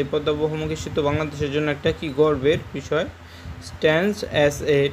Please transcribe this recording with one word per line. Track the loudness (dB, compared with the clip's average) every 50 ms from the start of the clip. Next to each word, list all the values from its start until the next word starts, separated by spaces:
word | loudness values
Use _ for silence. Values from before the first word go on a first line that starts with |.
এই | 2 2
পদ্মা | 0 -2 0 0
বহুমুখী | 0 0 0 -2 -2 -2 -4 -4 -4
সেতু | -6 -6 -4 -2 0
বাংলাদেশের | 0 2 0 0 -2 -4 -4 -4 -4 -2
জন্য | 0 0 0 0
একটা | -2 0 0 -2 -2 -2
কি | -4 -2 2 4
গর্বের | 4 4 4 4 4 2 2 2 -2 -8 -10
বিষয়, | -10 -6 -2 -2 -2 -2 -4 -8 -14 -18 -20 -18 -16 -16 -14 -14 -14 -16 -16
"stands | -4 0 2 4 4 4 4 2 0 -2 -4 -2 2 4 4
as | 4 2 0 0 2 4
a | 4 2 2